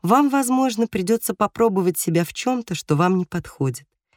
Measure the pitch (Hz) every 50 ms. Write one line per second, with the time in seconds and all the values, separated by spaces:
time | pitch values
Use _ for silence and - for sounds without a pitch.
0 | - 170 233 269 294 277 262 277 262 247 262 262 262 262 226 214 233 - - 196
1 | 180 180 226 233 - - 202 - 208 196 - - 226 226 190 196 180 185 165 -
2 | - 180 160 170 170 - - - - 254 254 247 233 - 180 - - - 151 143
3 | 175 180 190 185 180 - - 175 - - - - 139 131 123 - - _ _ _
4 | _ _ _